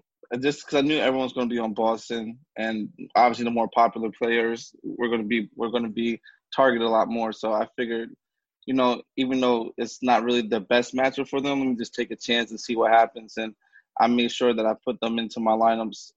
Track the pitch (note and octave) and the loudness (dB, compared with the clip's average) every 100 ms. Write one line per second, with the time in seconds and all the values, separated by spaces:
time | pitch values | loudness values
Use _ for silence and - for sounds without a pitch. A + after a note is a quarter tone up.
0 | _ _ - B2 C#3 C#3+ - D3 C#3 D3+ | _ _ -10 -2 -2 -2 -2 0 2 2
1 | A#2+ C3 B2+ C3 B2 A#2+ A2+ G#2 A2+ A2+ | 2 0 -2 -2 -2 -2 -2 0 2 0
2 | - A#2 A2 B2 _ - A2 A2 G#2 - | -4 -6 -6 -12 _ -6 -4 -4 -6 -10
3 | - G#2+ A#2+ A#2+ A#2 A#2 A2 - A#2 A2+ | -2 4 4 4 -2 0 0 4 4 2
4 | A2+ - A#2 A#2 A2+ A#2 - - A2 G#2+ | -6 -2 0 0 0 -4 -10 -14 -12 -4
5 | A#2 A#2 G#2 A#2 G#2 - A2+ A#2+ A#2 G#2+ | -2 -2 0 -2 -2 -6 -4 -2 -4 -4
6 | A#2 A2+ - _ - - C3+ A#2 A2+ A2 | -4 -4 -10 _ -8 2 4 4 2 2
7 | G#2 A#2 A2 G#2 A2 G#2+ A2+ - A#2 A#2 | 2 -2 -4 -4 -2 -2 -2 -4 -4 -4
8 | A2+ - _ _ _ _ - C3 B2 A#2 | -8 -14 _ _ _ _ -4 2 2 0
9 | - - B2+ C3 B2 A#2+ A2+ - A2+ - | -6 -4 -2 2 2 2 -2 -8 -8 -4
10 | B2+ A#2 A#2+ A#2+ G#2+ A2+ F#2 B2 A#2+ B2+ | 2 2 4 0 0 -2 2 0 2 0
11 | C3+ C3+ C3+ C#3 C#3 C#3 C3 A#2 A#2 - | 0 0 -4 -2 -2 0 0 -2 -6 -6
12 | A#2 A2+ - A#2 A2 A2+ - A#2 A2 A2+ | -6 -6 -2 -2 -2 -6 -4 0 6 6
13 | A2+ A#2 A2 - A2 G2+ _ _ _ - | 4 0 -14 -8 -8 -10 _ _ _ 0
14 | A#2 A#2+ A#2+ - B2 A2+ A2 G#2+ - A#2 | 2 4 0 2 2 2 0 -2 -4 -4
15 | A2+ A#2 A2 - A2 A2 A2+ A2+ A2 - | -4 -4 -6 -2 0 4 4 2 -2 -8
16 | - | -16